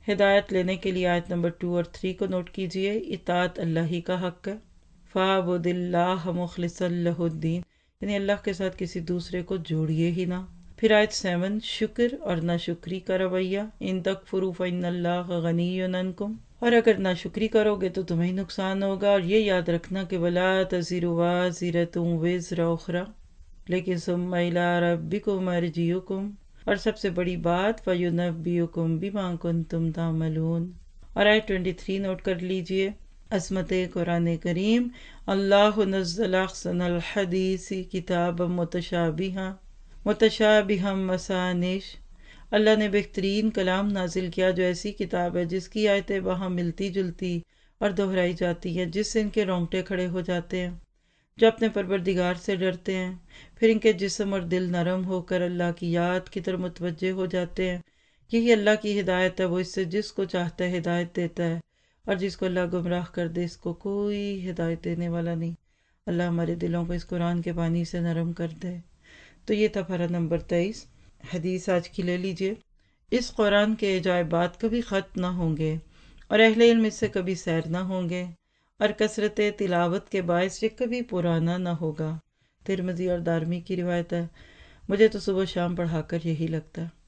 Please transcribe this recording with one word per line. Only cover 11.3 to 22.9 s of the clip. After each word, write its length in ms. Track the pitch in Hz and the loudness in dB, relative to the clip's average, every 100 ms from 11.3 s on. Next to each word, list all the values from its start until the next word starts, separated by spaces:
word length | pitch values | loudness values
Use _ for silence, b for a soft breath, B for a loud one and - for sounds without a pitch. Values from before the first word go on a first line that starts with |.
| 175 185 214 | -2 -2 -4
शुक्र 580 | - - 214 - 240 277 | -6 -4 -4 0 -2 -2
और 180 | 320 170 | -4 -2
नाशुक्री 600 | 170 170 170 170 - 185 | 0 -2 -2 -8 -6 -8
का 160 | 180 185 | -2 -2
रवैया। 540 | 185 185 190 196 214 - | 0 0 -2 -4 -6 -8
"इन 180 | 196 185 | -4 -2
तकफुरु 500 | 185 196 - 190 190 | -2 -4 -4 -2 -2
फ़इन्नल्लाह 880 | 175 180 180 175 175 170 175 180 175 | -2 -4 -2 -2 -2 -2 -2 -2 -2
गनिय्युन 540 | 165 165 175 185 185 | 0 0 0 -2 -2
अन्कुम", 440 | 185 185 180 208 220 - - | -2 -4 -4 -8 -8 -14 -2
और 100 | 240 | 4
अगर 260 | 233 226 196 | 6 6 4
नाशुक्री 500 | 190 175 180 214 220 | 2 0 -4 -2 2
करोगे 400 | 220 214 202 185 | 4 4 2 -2
तो 140 | 180 | -2
तुम्हें 240 | 175 165 175 | -2 0 0
ही 60 | |
नुकसान 500 | 185 196 - 190 196 | -2 -4 -4 -2 0
होगा। 280 | 196 196 202 | -2 2 4
और 140 | 202 | 4
ये 160 | 175 214 | 6 4
याद 300 | 214 185 170 | 4 2 2
रखना 340 | 170 - 190 | -2 -2 -6
कि 120 | 175 185 | -4 0
"वला 320 | 175 175 185 190 | 2 2 4 2
तज़िरु 500 | 185 185 170 175 175 | 2 0 -2 -2 0
वाज़िरतुन 1040 | 170 170 180 180 170 175 170 170 170 170 170 | 2 2 2 0 0 -2 0 0 0 0 0
विज़रा 500 | 170 180 170 170 170 | 0 -2 -4 0 0
उख़रा", 380 | 165 - | 0 -2